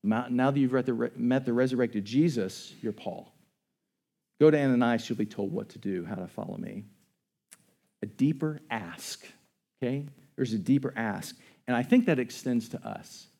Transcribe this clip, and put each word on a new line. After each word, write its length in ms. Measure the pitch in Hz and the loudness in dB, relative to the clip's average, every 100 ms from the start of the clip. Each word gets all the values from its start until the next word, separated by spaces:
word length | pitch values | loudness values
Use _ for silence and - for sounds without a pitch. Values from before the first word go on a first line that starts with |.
Now 480 | 101 110 123 123 131 | 0 -2 0 0 2
that 80 | 143 | 2
you've 140 | 131 | 2
re-, 380 | 127 127 117 120 | 2 0 -2 -2
met 300 | - 120 131 | -2 0 2
the 80 | 131 | 2
resurrected 540 | 117 131 127 120 107 101 | 2 2 2 0 0 0
Jesus, 680 | 127 170 123 95 - - - | 4 4 2 -4 -6 -16 -8
you're 140 | 113 | -8
Paul. 360 | 101 - 87 - _ _ _ _ _ _ _ _ _ _ _ | -8 -10 -12 -16 _ _ _ _ _ _ _ _ _ _ _
Go 100 | 156 | 6
to 80 | 151 | 8
Ananias, 480 | 135 123 120 117 - | 4 4 4 2 -2
you'll 120 | 113 | -4
be 80 | 104 | -4
told 260 | - 98 | -4 -4
what 160 | 170 - | -4 -8
to 100 | - | -10
do, 280 | 98 90 85 | -6 -6 -6
how 80 | |
to 120 | 101 90 | -8 -8
follow 300 | - - - | -10 -10 -8
me." 300 | - - 104 _ _ _ _ _ _ - _ _ _ _ | -10 -12 -16 _ _ _ _ _ _ -20 _ _ _ _
A 40 | 104 | -12
deeper 560 | - 143 156 156 147 - | 0 0 2 -4 -4 -8
ask, 520 | 113 87 82 - - - - _ _ _ _ | -8 -8 -12 -12 -12 -16 -20 _ _ _ _
okay? 240 | 123 139 147 - _ - | -4 -4 -6 -16 _ -4
There's 180 | 123 | -2
a 40 | 110 | 0
deeper 360 | 92 135 123 113 | 2 2 2 -4
ask. 400 | 113 95 - - - _ - | -4 -4 -8 -16 -20 _ -2
And 100 | 120 | -2
I 60 | |
think 240 | 127 254 180 | 4 4 6
that 120 | 143 | 0
extends 520 | 120 - 127 120 113 | 0 -6 0 0 -2
to 180 | - - | -12 -10
us 380 | - - - - | -12 -14 -20 -20